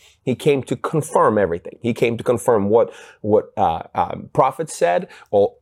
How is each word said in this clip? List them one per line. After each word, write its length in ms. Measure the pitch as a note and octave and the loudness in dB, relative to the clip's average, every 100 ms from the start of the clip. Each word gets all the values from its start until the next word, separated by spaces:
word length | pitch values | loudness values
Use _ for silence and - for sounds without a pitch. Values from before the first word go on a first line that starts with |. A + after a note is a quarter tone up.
| _ _ | _ _
He 100 | - | -6
came 300 | A#2 D#3 C#3 | -2 0 0
to 120 | - B2+ | -2 -6
confirm 640 | - D#3 C#3+ - C#3+ G#2+ | -4 -4 0 2 4 2
everything. 400 | F#2 E2+ - - | 0 -2 -10 -8
He 140 | A#2 | -6
came 240 | A2+ A#2+ A2+ | 0 -2 0
to 60 | |
confirm 460 | B2 A#2 - A2+ G2+ | -2 -2 2 2 4
what, 220 | A2+ G#2+ - - _ | 2 2 -4 -20 _
what, 320 | G#2+ G#2 - - | 0 0 0 -2
uh, 280 | F2+ E2 - | -2 -2 -6
um, 380 | - F2 - - | -6 -6 -6 -4
prophets 420 | - C3+ - D#3+ - | 0 0 -2 -8 -2
said, 340 | E3+ F3+ F3+ - - | 0 0 -4 -12 -2
or 280 | G2+ G2 - | 0 0 0